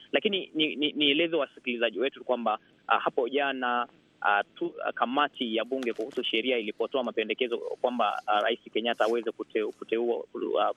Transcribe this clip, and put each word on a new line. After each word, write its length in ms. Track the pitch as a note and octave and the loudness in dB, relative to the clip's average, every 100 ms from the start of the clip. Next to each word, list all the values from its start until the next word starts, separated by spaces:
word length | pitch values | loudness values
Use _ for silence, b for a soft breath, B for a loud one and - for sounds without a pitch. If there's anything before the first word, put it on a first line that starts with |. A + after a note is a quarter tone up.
| B | B
Lakini 380 | C#3+ G#3+ G3 - | 0 0 -2 -4
ni, 220 | D#3 D#3 C3 | 0 0 0
ni, 160 | D3 | -2
nieleze 440 | C#3 D3 C#3+ E3+ D#3+ | 2 2 4 2 2
wasikilizaji 640 | C3 - B2+ A#2 A#2 F#2+ | -2 -4 -6 0 0 0
wetu 260 | C3+ B2 | -2 -4
kwamba, 340 | - B2 A2 G#2+ b b - | -2 0 0 -2 b b 0
ah, 120 | A2 | 2
hapo 300 | D3+ C#3+ B2 | 2 0 0
jana 580 | C#3 C#3 C3+ B2 A#2+ A#2+ - _ - | 0 0 -2 0 0 -2 -8 _ -2
ah, 220 | - G2+ | 2 2
tu, 300 | - - E3+ - | 2 -4 -6 -4
ah, 80 | F2+ | -6
kamati 640 | - A#2 C#3 D3 - A#2+ A2 | -2 0 2 0 -2 -2 -2
ya 80 | |
bunge 280 | A2+ C3+ A#2+ | -2 -2 -4
kuhusu 320 | A2 A2 - | -4 -4 -4
sheria 340 | A#2 A2+ B2 B2 | -2 0 0 0
ilipotoa 460 | G#2+ - A2+ C3+ | -2 -4 -2 -2
mapendekezo 540 | A#2+ A2 G#2+ A2 B2 A2+ | -2 -2 -2 0 -2 -2
kwamba, 640 | - - B2+ B2 G#2 - - | -4 0 0 2 0 0 0
ah, 140 | G#2 | 2
Rais 200 | A2 A#2+ - | 2 -2 -2
Kenyatta 320 | A2 A#2 A2+ | -2 -2 2
aweze 260 | A2 A#2+ A2 | 2 2 -2
kute-, 420 | - G#2 A2+ G#2+ | -6 -4 -2 -2
kuteua, 520 | - - A2+ A#2+ A2+ - - - E2 | -6 -4 -2 0 -2 -4 -6 -2 2
ah, 100 | G#2 | 2